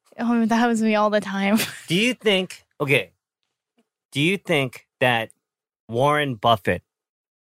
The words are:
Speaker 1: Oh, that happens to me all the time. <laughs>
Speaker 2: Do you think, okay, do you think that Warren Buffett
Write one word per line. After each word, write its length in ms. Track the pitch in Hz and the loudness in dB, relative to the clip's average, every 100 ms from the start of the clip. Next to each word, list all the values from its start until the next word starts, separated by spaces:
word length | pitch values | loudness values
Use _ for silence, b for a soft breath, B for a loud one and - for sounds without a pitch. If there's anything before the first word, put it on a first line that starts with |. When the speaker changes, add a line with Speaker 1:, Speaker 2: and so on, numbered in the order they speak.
| _ - | _ -6
Speaker 1:
Oh, 260 | 233 240 226 | -2 0 2
that 100 | 233 | 2
happens 260 | 240 226 | 0 0
to 40 | 220 | 0
me 80 | |
all 160 | 214 208 | 2 2
the 100 | 208 | 0
time. 380 | 202 196 196 214 - | -2 -4 0 0 -2
<laughs> 140 | - - | -8 -4
Speaker 2:
Do 80 | 170 | 0
you 180 | 240 | 0
think, 500 | 240 214 190 180 - _ - | 0 0 0 -2 -10 _ -6
okay, 300 | 143 135 92 _ _ _ _ _ _ _ _ _ _ | 0 0 0 _ _ _ _ _ _ _ _ _ _
do 100 | 135 | -2
you 160 | 160 196 | 0 0
think 480 | - 156 131 - _ - | -2 -2 -2 -8 _ -2
that 320 | 123 120 110 _ _ _ _ _ - | 0 0 -4 _ _ _ _ _ -8
Warren 480 | 117 139 147 143 113 | -2 0 0 -2 -2
Buffett 480 | 117 113 - 87 - _ _ _ _ _ _ | 2 2 0 -4 -6 _ _ _ _ _ _